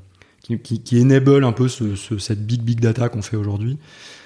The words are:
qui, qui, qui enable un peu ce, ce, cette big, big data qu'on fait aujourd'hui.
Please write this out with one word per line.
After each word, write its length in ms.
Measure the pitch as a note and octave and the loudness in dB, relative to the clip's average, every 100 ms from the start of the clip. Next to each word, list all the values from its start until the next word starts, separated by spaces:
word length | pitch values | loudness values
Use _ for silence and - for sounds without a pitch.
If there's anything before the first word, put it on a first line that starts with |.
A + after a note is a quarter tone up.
| - _ _ _ | -14 _ _ _
qui, 120 | - A2+ | -8 -8
qui, 240 | - A#2 | -6 -8
qui 180 | - A#2+ | 0 2
enable 420 | C3 C3+ C3+ C#3 | 6 6 6 4
un 60 | C3 | 4
peu 160 | A2+ B2+ | 0 -2
ce, 300 | - G#2+ G2 | -2 -6 -6
ce, 220 | - G#2+ | -6 -6
cette 280 | - G#2 G#2+ | -4 -4 -4
big, 160 | A#2+ | -2
big 160 | A#2 A#2 | -2 0
data 300 | A2+ A2+ A#2 | 0 0 -2
qu'on 140 | G#2+ | -4
fait 140 | G2+ G#2+ | -6 -6
aujourd'hui. 400 | G2+ G2+ A2+ D3 - - - - | -4 -4 -4 -6 -12 -20 -20 -20